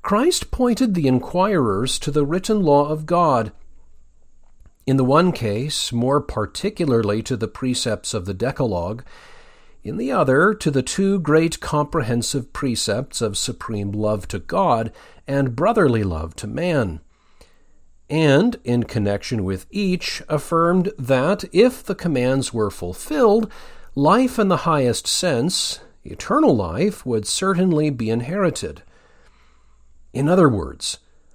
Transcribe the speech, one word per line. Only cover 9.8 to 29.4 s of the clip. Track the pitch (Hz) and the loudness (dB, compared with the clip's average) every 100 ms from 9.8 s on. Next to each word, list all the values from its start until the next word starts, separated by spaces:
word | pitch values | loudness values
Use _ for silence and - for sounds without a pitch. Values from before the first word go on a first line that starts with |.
in | - 208 | -10 -6
the | 254 | -2
other | 226 160 131 190 | 0 2 4 4
to | 214 160 | 2 0
the | 135 | 0
two | 127 - 196 196 | 0 0 0 0
great | 147 156 165 - | 2 4 2 -2
comprehensive | - 151 147 170 120 120 110 139 117 | -4 -2 -2 -2 -2 -2 -2 -4 -6
precepts | - 139 113 - 120 139 - | -6 -4 -2 -2 -4 -4 -4
of | 110 95 | -4 -2
supreme | - 123 - 107 101 | -6 -6 -6 -6 -4
love | 104 107 107 - | -2 0 -2 -4
to | 101 | -8
God | - - 180 117 113 - - - - | -4 0 2 2 0 -8 -20 -16 -4
and | 139 135 117 | 0 0 0
brotherly | 185 226 156 113 | 2 4 4 4
love | 101 78 80 - | 0 -4 -6 -10
to | - | -10
man, | 117 180 151 101 80 - _ _ - - _ - - - - - | -4 -2 0 0 -4 -14 _ _ -20 -20 _ -20 -20 -20 -20 -4
and, | 151 156 139 233 - | 2 6 6 4 0
in | - 120 | -2 -2
connection | 113 113 101 101 - 117 | 0 -2 0 -2 -2 -4
with | 92 95 - | -2 -4 -6
each, | 202 196 180 - - - | -4 -2 -2 -4 -8 -4
affirmed | 151 - 165 170 185 180 - | -4 0 2 4 4 2 -2
that, | 123 131 147 202 190 | 0 2 2 0 0
if | 175 247 - | 4 4 2
the | - | -6
commands | 190 175 135 123 135 123 | -6 -2 0 0 0 -2
were | 117 104 | -2 -4
fulfilled, | - 87 - - 302 226 220 220 - - - - | -4 -8 -8 -6 2 4 4 0 -6 -18 -18 -10
life | - 143 214 254 233 | 0 2 4 2 0
in | 196 | 0
the | 175 | 0
highest | 175 151 123 110 - | 0 0 2 0 -2
sense, | - 180 123 156 - - - - - | -2 0 0 0 -2 -4 -8 -14 -20
eternal | - - - 262 294 | -18 -10 -2 2 4
life, | 123 87 90 202 190 127 | 4 0 -2 -2 -2 -4
would | 113 101 | -4 -2
certainly | - 190 180 185 151 151 | -2 0 2 2 2 0
be | 113 110 | -2 -2
inherited. | 113 120 196 180 151 - 71 - - _ _ - _ | -2 -2 -2 -2 -2 -8 -12 -20 -20 _ _ -20 _